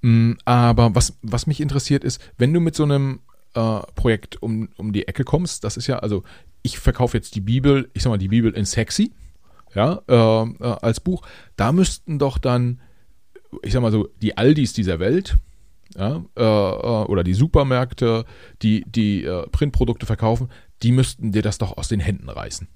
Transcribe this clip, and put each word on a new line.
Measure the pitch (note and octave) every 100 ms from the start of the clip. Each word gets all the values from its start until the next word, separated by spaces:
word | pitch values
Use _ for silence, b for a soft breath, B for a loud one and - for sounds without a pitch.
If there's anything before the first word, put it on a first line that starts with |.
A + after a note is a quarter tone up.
Mm, | B2 A2+ A2+ A#2 -
aber | B2 A#2+ A#2 A#2 G#2+
was, | - -
was | A2+ A#2+ -
mich | D3
interessiert | D3+ C3+ - C#3
ist, | - - B B
wenn | B2
du | E3
mit | E3 D#3
so |
einem, | D3+ C#3+ C#3 C3 - - - -
äh, | A2+ G#2+ - -
Projekt | B2 A2 - -
um, | - A2 A2 -
um | G#2+
die | G2+ -
Ecke | -
kommst, | B2+ D3 F3 -
das | G2 -
ist | B2
ja, | B2+
also | G#2 G2+ B B B -
ich | B2 -
verkaufe | - - A#2+ A#2
jetzt | - A2
die |
Bibel, | G2 A#2+ C3+ C#3 B2+
ich | -
sag | B2+
mal, | G#2+
die | F#2+
Bibel | A2+ A2+
in | - G2+
sexy, | - - - G#3+ - - - b b b G2
ja, | A2+ F3 -
äh, |
äh, | B2 A2+ A2 A2+ - A#2+ A2+
als | A2+ A#2+
Buch, | - F3+ B B B -
da | G2+
müssten | E3 F#3+ - - D3+
doch | C#3 -
dann, | C3 B2 B2 B2 b b b - - - - -
ich | -
sag | A2+
mal | A#2+
so, | A2 G2+ -
die | G#2+ -
Aldis | A#2+ D#3 C3
dieser | - F#2+ E2
Welt, | F#2 E3 G3 - - - - - - -
ja, | G2 D#3 F3 -
äh, |
äh, | A2+ G#2+ G2 - - A2+ G#2+
oder | G2
die | F2
Supermärkte, | F#2 D3+ D#3+ C#3 B2+ B2+ - A#2+ A2+ A2+ B B B
die, | A2 G#2+ -
die, | - G#2+ G2
äh, | C#2 F2+ -
Printprodukte | - D3 - A#2+ A#2+ -
verkaufen, | G#2+ A2 A#2 B2+ b b -
die | A#2
müssten | B2+ B2+ - A2
dir | G#2
das | G#2+ -
doch | G2 -
aus | -
den | A2
Händen | F2+ G2+ -
reißen | - - - -